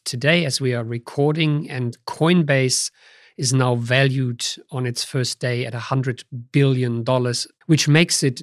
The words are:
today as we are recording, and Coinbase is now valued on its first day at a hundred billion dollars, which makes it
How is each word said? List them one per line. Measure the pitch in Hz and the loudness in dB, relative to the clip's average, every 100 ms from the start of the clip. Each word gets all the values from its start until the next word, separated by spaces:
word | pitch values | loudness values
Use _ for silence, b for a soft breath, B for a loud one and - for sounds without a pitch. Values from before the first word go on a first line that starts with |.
| - | -8
today | 127 143 175 147 | -2 2 2 2
as | - | -2
we | 131 | -2
are | 120 | -2
recording, | 113 117 - - 147 156 156 147 - | -4 -8 -6 0 0 2 2 0 -4
and | 131 120 - - | -6 -6 -8 -10
Coinbase | - 160 180 151 135 131 - - b b b b b | 0 2 4 4 2 2 0 -4 b b b b b
is | 131 | 0
now | 131 127 | 2 2
valued | 120 117 127 139 131 127 120 - - - | 0 2 2 2 2 -4 -4 -8 -10 -10
on | 127 123 | -6 -4
its | 117 | -6
first | - 135 123 - | -6 -4 -4 -4
day | 127 120 123 | -4 -4 -6
at | |
a | 117 | -8
hundred | 117 135 131 120 - 123 120 | -4 -2 -2 -6 -10 -14 -2
billion | 143 139 127 123 117 | 2 4 2 0 -2
dollars, | 117 131 123 113 - _ - | 0 0 0 -4 -8 _ 2
which | 151 - | 2 4
makes | 151 170 - | 4 4 2
it | 143 123 | -2 -4